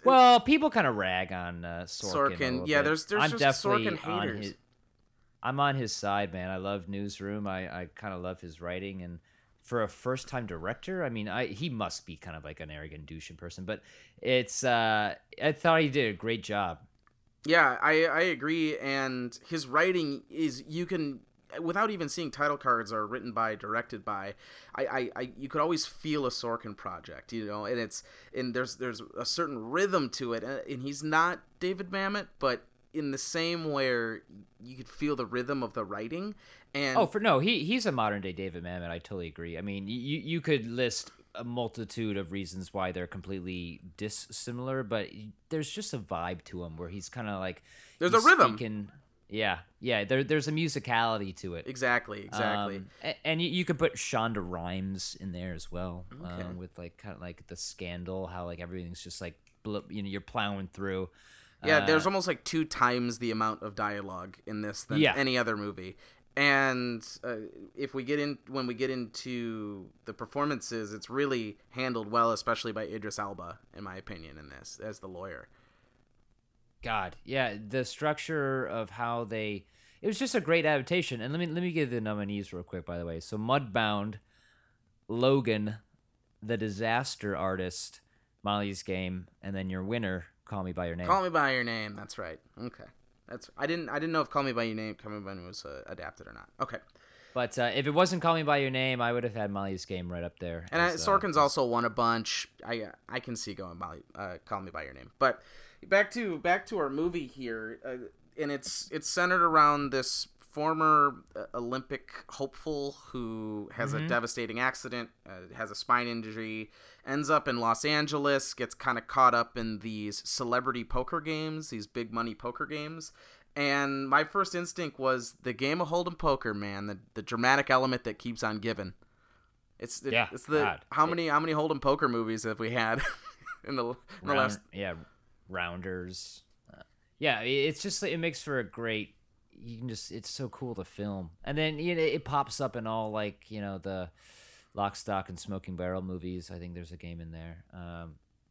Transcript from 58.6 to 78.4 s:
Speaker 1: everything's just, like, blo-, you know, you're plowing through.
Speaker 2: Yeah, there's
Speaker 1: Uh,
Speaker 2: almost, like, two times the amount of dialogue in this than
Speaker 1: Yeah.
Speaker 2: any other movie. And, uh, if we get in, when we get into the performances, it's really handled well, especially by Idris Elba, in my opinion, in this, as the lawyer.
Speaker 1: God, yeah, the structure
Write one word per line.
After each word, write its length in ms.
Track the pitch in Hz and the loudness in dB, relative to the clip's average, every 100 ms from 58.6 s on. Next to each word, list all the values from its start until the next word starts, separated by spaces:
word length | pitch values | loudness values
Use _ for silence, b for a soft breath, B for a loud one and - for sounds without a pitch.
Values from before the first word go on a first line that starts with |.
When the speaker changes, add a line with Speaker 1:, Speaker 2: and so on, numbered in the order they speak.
Speaker 1:
everything's 400 | 87 92 87 87 | -8 -8 -8 -10
just, 180 | 87 - | -10 -8
like, 180 | 87 - _ _ | -10 -10 _ _
blo-, 220 | 107 104 - | -6 -6 -6
you 140 | 107 | -8
know, 60 | 98 | -6
you're 120 | 98 | -6
plowing 460 | - 123 101 101 92 | -4 -2 -2 -2 -8
through. 380 | - 98 92 90 B B B B B | -6 -4 -2 -4 B B B B B
Speaker 2:
Yeah, 200 | - 156 - | 4 6 8
there's 200 | 156 165 | 6 6
Speaker 1:
Uh, 20 | |
Speaker 2:
almost, 180 | 196 180 | 2 2
like, 160 | 143 | -2
two 220 | - 160 | 0 0
times 540 | 151 - 123 123 120 113 | 0 4 4 4 0 0
the 100 | 120 | -2
amount 320 | 110 110 110 | 0 0 -2
of 120 | 107 104 | -6 -4
dialogue 640 | 104 101 98 92 95 - - | -2 -2 -6 -10 -12 -14 -8
in 160 | 107 | -6
this 200 | 104 101 | -4 -6
than 160 | - 151 | -2 4
Speaker 1:
Yeah. 140 | 143 | 6
Speaker 2:
any 240 | 139 135 127 | 6 4 4
other 180 | 113 104 | 2 0
movie. 400 | 104 95 92 - b b b - | -4 -8 -10 -12 b b b 2
And, 720 | 143 139 135 127 123 113 - - | 4 6 4 2 0 -4 -8 -10
uh, 140 | 123 110 107 - 95 | -8 -6 -8 -14 -14
if 180 | - 135 | -8 -6
we 100 | 135 | -4
get 140 | 123 147 | -2 0
in, 200 | 147 135 - | 0 -4 -6
when 180 | 135 123 | -4 -2
we 60 | |
get 160 | 117 131 | -2 -2
into 1000 | 127 117 - 131 123 117 110 104 101 95 - - | -2 -6 -8 -6 -4 -4 -4 -6 -8 -12 -16 -12
the 80 | |
performances, 800 | 107 113 143 147 131 - 113 104 | -10 -6 -2 0 0 -4 -4 -4
it's 160 | 107 - | -8 -4
really 480 | 127 143 127 107 98 b | 0 2 2 -2 -8 b
handled 400 | 123 131 117 104 | -6 -2 -2 0
well, 220 | 117 117 | 4 4
especially 400 | 107 - 113 117 | 2 0 -2 -2
by 120 | 107 | -4
Idris 340 | 92 107 104 101 | -4 -6 -6 -4
Elba, 400 | 101 92 85 82 - - | -6 -6 -12 -14 -16 -14
in 80 | |
my 120 | 98 95 | -12 -12
opinion, 420 | - 90 80 73 | -12 -14 -14 -16
in 100 | 73 | -16
this, 320 | 67 - - | -16 -16 -12
as 180 | 110 101 | -10 -10
the 80 | 98 | -12
lawyer. 400 | 90 95 65 - b b b b b b _ _ _ _ _ _ - | -10 -10 -12 -14 b b b b b b _ _ _ _ _ _ -10
Speaker 1:
God, 340 | 120 110 92 - | -2 -2 -2 -8
yeah, 320 | - 135 123 104 107 | -4 0 0 -2 -4
the 160 | 131 | -2
structure 800 | 123 - 151 151 - 156 | -2 -2 -2 -2 -2 -2